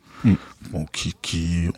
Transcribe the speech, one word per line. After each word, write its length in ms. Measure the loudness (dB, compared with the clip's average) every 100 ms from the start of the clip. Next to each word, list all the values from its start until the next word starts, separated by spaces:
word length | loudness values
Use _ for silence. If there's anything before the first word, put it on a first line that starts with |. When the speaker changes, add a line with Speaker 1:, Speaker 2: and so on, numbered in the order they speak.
| -20 0
Speaker 1:
Mm. 100 | 4 4 2 -18 -10
Speaker 2:
bon, 120 | -8 -6
qui, 220 | -6 -6 -6
qui 480 | -6 -2 0 2 0